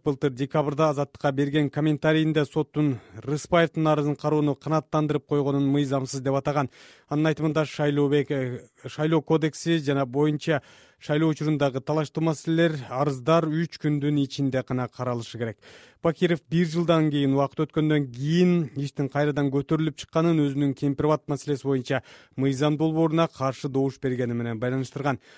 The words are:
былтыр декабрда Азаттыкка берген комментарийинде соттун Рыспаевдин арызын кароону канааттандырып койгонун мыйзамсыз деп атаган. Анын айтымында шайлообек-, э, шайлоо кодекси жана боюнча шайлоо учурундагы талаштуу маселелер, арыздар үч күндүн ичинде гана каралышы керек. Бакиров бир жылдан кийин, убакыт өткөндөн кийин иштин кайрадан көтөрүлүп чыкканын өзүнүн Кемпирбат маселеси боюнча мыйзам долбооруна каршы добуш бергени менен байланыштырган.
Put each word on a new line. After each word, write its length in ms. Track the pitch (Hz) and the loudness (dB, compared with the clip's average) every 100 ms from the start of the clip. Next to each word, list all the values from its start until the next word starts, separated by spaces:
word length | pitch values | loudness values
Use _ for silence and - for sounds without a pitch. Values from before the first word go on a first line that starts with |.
| 156 | -2
былтыр 260 | 139 147 | -2 -2
декабрда 640 | 123 139 156 143 143 156 | -2 -2 0 0 2 0
Азаттыкка 400 | 143 143 - 147 | 0 -4 -4 -2
берген 360 | 135 143 151 143 | 0 0 0 0
комментарийинде 760 | - 156 147 160 156 160 156 143 | 0 0 2 2 2 2 0 0
соттун 560 | 160 147 151 151 120 - 104 | -2 -2 0 0 -2 -8 -12
Рыспаевдин 720 | - 147 - 170 165 - 156 | -6 -6 0 2 2 2 2
арызын 240 | 151 147 143 | 2 0 -2
кароону 400 | 151 151 147 135 | -2 0 0 -2
канааттандырып 720 | 147 156 - 156 151 147 - | -2 -2 0 -2 0 -2 -2
койгонун 400 | 147 139 139 139 | -2 0 0 2
мыйзамсыз 560 | 143 139 135 131 135 | 0 0 -2 -4 -4
деп 160 | 131 135 | -2 0
атаган. 300 | 147 143 131 - - - _ | 0 0 -2 -6 -20 -20 _
Анын 240 | 151 156 | 0 0
айтымында 320 | 147 156 151 151 | 0 0 0 -2
шайлообек-, 640 | - 147 143 143 147 131 | -2 0 2 2 2 0
э, 300 | 143 127 123 - _ 127 | -2 -4 -8 -14 _ -14
шайлоо 340 | - 156 160 | -4 0 0
кодекси 580 | - 160 156 - 165 165 | 2 0 0 -2 -2 0
жана 260 | 139 139 131 | 0 -2 -2
боюнча 560 | 127 151 151 - 147 - - - _ | 0 0 0 -2 -2 -4 -18 -20 _
шайлоо 300 | - 151 160 | -4 0 0
учурундагы 500 | 151 151 147 139 127 | 0 -2 0 0 0
талаштуу 440 | - 156 147 - | -2 -2 -2 -2
маселелер, 500 | 160 151 - 165 165 151 123 | -2 -2 0 2 2 0 -6
арыздар 560 | 127 147 131 123 165 160 | -2 -2 0 2 2 2
үч 320 | 156 170 - | -2 -4 -4
күндүн 400 | 151 147 143 147 | -2 0 0 0
ичинде 400 | 135 - 139 131 123 | 0 -2 -2 -2 -4
гана 200 | 127 123 | -4 -6
каралышы 500 | - 123 120 113 113 | -6 -6 -6 -8 -8
керек. 200 | 117 104 - - - _ | -8 -8 -18 -20 -20 _
Бакиров 400 | 170 156 175 170 - | -2 2 0 0 0
бир 160 | 165 175 | 0 2
жылдан 460 | 165 170 165 156 | 0 2 4 4
кийин, 240 | 143 139 139 | 2 2 2
убакыт 320 | 139 - 156 | 0 -2 -4
өткөндөн 440 | 160 151 151 135 | 0 2 0 -2
кийин 580 | 120 143 170 180 175 151 139 | -4 0 4 6 4 0 -4
иштин 320 | 143 - 139 | -6 -4 -4
кайрадан 420 | 143 147 143 143 | 0 0 0 0
көтөрүлүп 420 | 139 135 160 160 - | 0 0 0 0 -6
чыкканын 440 | - 160 170 160 | -4 0 2 2
өзүнүн 320 | 143 139 143 | 2 0 -2
Кемпирбат 540 | 131 143 139 151 151 - | 0 -2 0 0 0 -2
маселеси 360 | 143 - 139 | -6 -2 -4
боюнча 380 | 139 135 123 131 - - - - | 0 -2 0 -4 -4 -16 -12 -2
мыйзам 420 | 135 131 151 151 | -2 2 0 2
долбооруна 500 | 160 156 165 160 165 | 0 2 2 2 0
каршы 420 | - 135 127 147 | 0 -4 -4 -4
добуш 300 | 135 135 - | 0 -2 -2
бергени 320 | 139 123 120 | -4 -2 -2
менен 260 | 120 117 113 | -2 -4 -4
байланыштырган. 600 | 123 131 127 139 139 131 - | -4 -4 -6 -4 -4 -4 -8